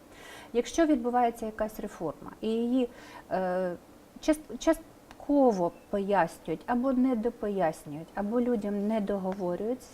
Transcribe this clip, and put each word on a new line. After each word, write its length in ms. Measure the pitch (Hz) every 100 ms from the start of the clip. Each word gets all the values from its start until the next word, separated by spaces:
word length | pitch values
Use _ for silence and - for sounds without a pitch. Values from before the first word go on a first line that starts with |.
| - - - - -
Якщо 340 | 233 233 - 311
відбувається 600 | 269 240 247 233 233 220
якась 340 | 214 214 214
реформа, 520 | 202 - 160 - - -
і 80 | 220
її, 400 | 226 240 254 240 - - - -
е, 460 | 180 185 180 185 175 - - - -
част-, 380 | - 311 - 233 320 320 - - - -
частково 500 | - 285 254 190 170 - -
пояснюють 680 | 202 196 190 170 - - 160 -
або 260 | 247 269
недопояснюють, 1160 | 254 262 233 233 - 208 196 160 160 151 147 165
або 260 | 202 202 240
людям 480 | 240 233 202 202 208
не 120 | 220
договорюють, 840 | 202 196 185 196 175 175 214 254 -